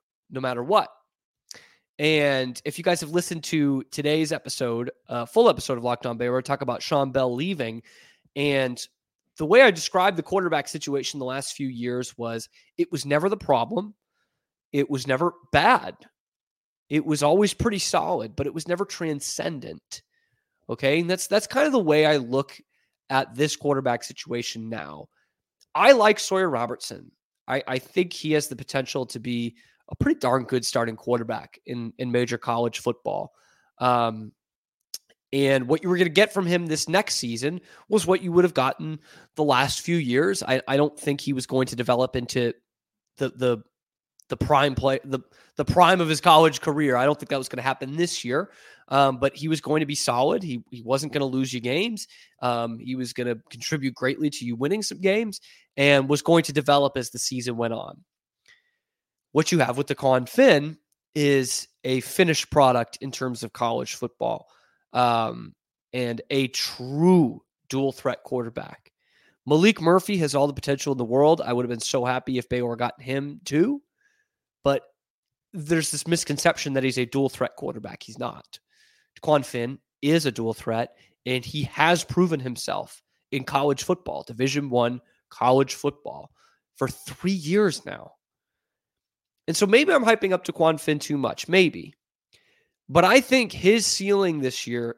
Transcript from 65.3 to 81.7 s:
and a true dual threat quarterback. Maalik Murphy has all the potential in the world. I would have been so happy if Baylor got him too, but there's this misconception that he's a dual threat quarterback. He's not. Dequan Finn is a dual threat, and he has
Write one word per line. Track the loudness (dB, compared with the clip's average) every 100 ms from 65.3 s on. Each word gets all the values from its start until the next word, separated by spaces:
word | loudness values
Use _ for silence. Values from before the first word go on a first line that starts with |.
| -6 -14 -20 _ _ _
and | -6 -4 -6 -4
a | -2 -2
true | -2 -8 -8 -8 2 6 6 4 0 _ _ -6
dual | -2 -2
threat | -2 -4 -4
quarterback. | -6 -6 -6 -8 -14 -16 _ _ _ _ _ _ 0
Maalik | 4 4 4
Murphy | 4 4 2 -2
has | 0
all | 0 0
the |
potential | -2 -4 -4 -2
in | -4
the |
world. | 0 4 6 4
I | 2
would | -2 -2
have |
been | -4
so | -4 -2 0
happy | -2 -2 -4
if | -2
Baylor | -2 -2 -2
got | -4 -6
him | -6 -6 -6 -10
too, | -2 2 2 0 _ _ _ _ _ _ _ _
but | -2 -2 -4 _ _ _ _ _ _
there's | -10 -2 0 0
this | -4 -2
misconception | -2 -2 0 0 0 -2
that | -2 0
he's | -2
a | -2
dual | 0 -2
threat | -2 -6 -6
quarterback. | -10 -10 -12 -16
He's | -18 -10
not. | -10 -10 -18 -20 _ _ _ _ _ -8
Dequan | 2 2
Finn | 2 -6 -6 -8 _ _
is | 2 2 2
a |
dual | -2 -4
threat, | -4 -4 -4 -4 _ _ _ -6
and | -4
he | -4 -8
has | -6